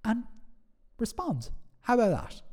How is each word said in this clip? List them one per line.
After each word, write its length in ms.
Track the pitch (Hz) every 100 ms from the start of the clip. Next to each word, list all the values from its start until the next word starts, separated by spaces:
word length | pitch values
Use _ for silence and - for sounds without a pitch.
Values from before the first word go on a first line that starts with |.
and 200 | 220 233 240 - - - _ _ - -
respond. 520 | 120 - 359 139 117 - - _
How 140 | -
about 160 | 247 208
that? 320 | 160 - - -